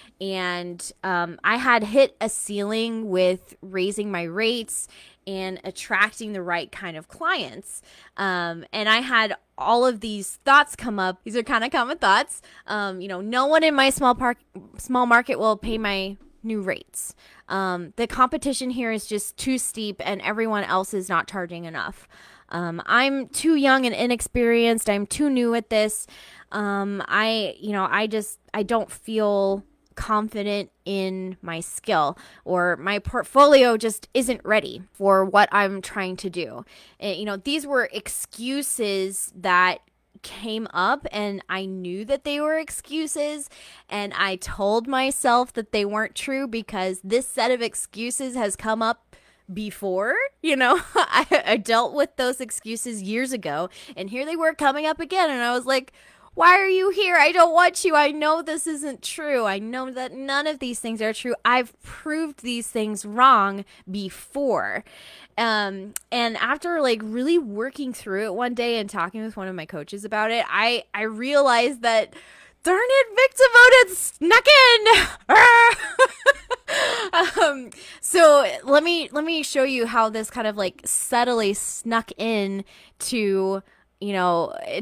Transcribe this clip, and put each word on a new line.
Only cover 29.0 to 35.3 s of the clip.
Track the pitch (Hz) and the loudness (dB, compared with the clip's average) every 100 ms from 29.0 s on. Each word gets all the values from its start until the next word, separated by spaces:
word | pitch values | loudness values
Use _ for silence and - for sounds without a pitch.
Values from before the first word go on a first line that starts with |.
| - 220 208 202 196 196 - _ _ - | -6 -2 0 2 0 -2 -6 _ _ -14
confident | - 214 220 214 202 208 247 _ | -2 -2 -2 -6 -4 -4 -6 _
in | - 196 190 185 185 185 | -8 -4 -4 -6 -10 -12
my | 165 165 | -10 -10
skill, | 170 - - 185 143 - - - | -10 -12 -2 0 0 -4 -16 -18
or | - 180 175 165 | -4 -2 0 -2
my | 175 202 | -4 -4
portfolio | - 247 233 269 285 277 247 226 | -4 -6 0 4 8 8 6 4
just | 220 208 - | -2 -6 -4
isn't | 254 247 233 | -2 -2 -4
ready | - 214 - 123 185 | 0 0 0 -12 -18
for | _ 196 190 | _ 4 4
what | 190 | 4